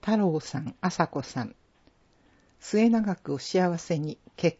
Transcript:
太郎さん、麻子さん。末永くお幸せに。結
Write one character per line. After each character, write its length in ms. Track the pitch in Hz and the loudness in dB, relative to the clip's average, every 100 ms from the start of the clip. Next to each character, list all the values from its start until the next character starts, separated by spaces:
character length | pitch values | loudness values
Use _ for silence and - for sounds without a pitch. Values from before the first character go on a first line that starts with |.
太 160 | - 214 | 0 2
郎 240 | 190 156 | 2 0
さ 180 | - - | -4 -8
ん、 160 | 156 - | -8 -6
麻 260 | 185 - 165 | -4 0 -2
子 160 | 143 | -2
さ 220 | - 127 | -6 -8
ん。 100 | 110 - _ _ _ _ _ _ _ _ _ _ | -8 -10 _ _ _ _ _ _ _ _ _ _
末 300 | - 214 226 | -2 4 4
永 280 | 226 202 180 | 4 0 -4
く 180 | - | -4
お 40 | 139 | -6
幸 380 | - 185 180 170 | 0 2 2 0
せ 200 | - 160 | -2 -2
に。 200 | 151 - - - | -2 -8 -16 -2
結 220 | 165 | -2